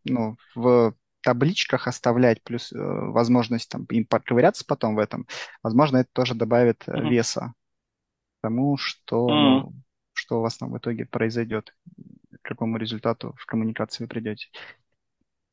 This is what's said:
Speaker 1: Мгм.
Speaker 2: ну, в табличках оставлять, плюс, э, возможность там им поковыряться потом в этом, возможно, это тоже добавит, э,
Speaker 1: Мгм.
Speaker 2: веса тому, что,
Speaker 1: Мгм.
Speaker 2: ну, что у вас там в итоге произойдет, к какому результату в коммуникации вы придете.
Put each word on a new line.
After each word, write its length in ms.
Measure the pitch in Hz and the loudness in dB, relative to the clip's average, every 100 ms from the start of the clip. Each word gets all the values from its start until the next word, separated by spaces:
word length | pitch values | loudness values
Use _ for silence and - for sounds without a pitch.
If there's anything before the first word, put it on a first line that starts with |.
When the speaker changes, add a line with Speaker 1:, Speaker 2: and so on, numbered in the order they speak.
Speaker 1:
Мгм. 0 | |
Speaker 2:
ну, 320 | - 127 110 113 _ | -4 -2 -2 -6 _
в 400 | - 123 123 113 - _ _ | 0 4 6 4 0 _ _
табличках 680 | - 120 139 202 - 127 - | 0 2 2 0 -2 -2 -2
оставлять, 540 | - 123 120 127 110 | -2 0 4 4 2
плюс, 280 | - 120 - | -2 -10 -8
э, 40 | - | -8
возможность 920 | 98 92 104 113 117 123 117 117 - | -6 -6 -2 0 4 2 2 -4 -6
там 140 | - 120 | -12 -4
им 180 | 117 113 | -2 0
поковыряться 580 | 117 - 120 156 - - | -2 2 4 4 2 -6
потом 280 | 147 113 | -4 -2
в 40 | 107 | 0
этом, 280 | 104 - - - - - | -2 -4 -12 -14 -16 -8
возможно, 360 | 117 113 147 127 | 0 4 4 4
это 120 | 123 | 0
тоже 220 | - 123 | 0 -2
добавит, 500 | 117 113 120 120 113 - | 0 2 4 4 2 -4
э, 60 | |
Speaker 1:
Мгм. 120 | - - | -4 0
Speaker 2:
веса 480 | 120 113 - 120 - _ _ _ _ _ _ _ _ | 0 0 -4 -8 -12 _ _ _ _ _ _ _ _
тому, 340 | 113 117 139 139 | -4 0 0 -2
что, 580 | - - - 113 120 147 | -4 -10 -4 0 2 4
Speaker 1:
Мгм. 280 | 143 131 | 6 4
Speaker 2:
ну, 80 | - - _ _ _ | 0 -14 _ _ _
что 240 | - - 117 | -10 -4 -2
у 20 | |
вас 160 | 113 - | -2 -4
там 140 | 127 | -10
в 60 | 123 | -8
итоге 280 | - 113 120 | -6 -6 -6
произойдет, 680 | 120 113 120 117 107 - _ - - - - _ - | -2 -2 -2 -4 -6 -8 _ -20 -20 -20 -20 _ -18
к 60 | - | -12
какому 300 | - 117 113 | -6 -4 -2
результату 560 | 110 110 117 117 120 - | -4 -4 -2 -2 -6 -14
в 80 | - | -6
коммуникации 580 | 117 110 110 110 - | -4 -2 -4 -6 -6
вы 40 | 117 | -8
придете. 400 | 117 113 107 - - - - _ _ _ _ _ _ _ | -8 -8 -10 -12 -18 -20 -20 _ _ _ _ _ _ _